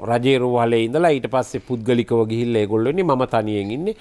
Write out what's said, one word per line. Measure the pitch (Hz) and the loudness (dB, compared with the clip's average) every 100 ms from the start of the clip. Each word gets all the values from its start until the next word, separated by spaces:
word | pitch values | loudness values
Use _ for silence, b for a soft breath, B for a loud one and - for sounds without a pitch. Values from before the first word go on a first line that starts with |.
රජයේ | 104 120 127 135 | -2 0 2 2
රෝහලේ | 123 120 117 117 | 2 0 2 2
ඉඳලා | 113 147 170 | 0 2 2
ඊට | 143 117 | 2 0
පස්සේ | 131 120 123 - | -2 -2 -8 -6
පුද්ගලිකව | 120 107 120 113 117 110 | -6 0 0 2 0 0
ගිහිල්ලා | 113 120 113 | 0 0 0
ඒගොල්ලෝ | 104 110 120 | 2 0 0
ඉන්නේ. | 175 | 0
මම | 180 131 | 0 0
තනියෙන් | 127 117 107 104 101 | 0 0 0 -2 -4
ඉන්නේ. | 123 190 220 | -6 -6 -8